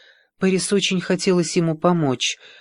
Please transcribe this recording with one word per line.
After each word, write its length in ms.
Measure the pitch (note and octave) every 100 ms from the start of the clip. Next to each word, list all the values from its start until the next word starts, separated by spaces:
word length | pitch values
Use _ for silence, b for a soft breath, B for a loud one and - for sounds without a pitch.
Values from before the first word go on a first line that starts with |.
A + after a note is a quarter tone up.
| b b b -
Пэрис 340 | F#3+ F#3 -
очень 300 | G3+ - F#3
хотелось 540 | - F3+ - F3+ F3 F3+
ему 200 | E3 D#3+
помочь. 640 | F3+ F3 D3 B2 - - B B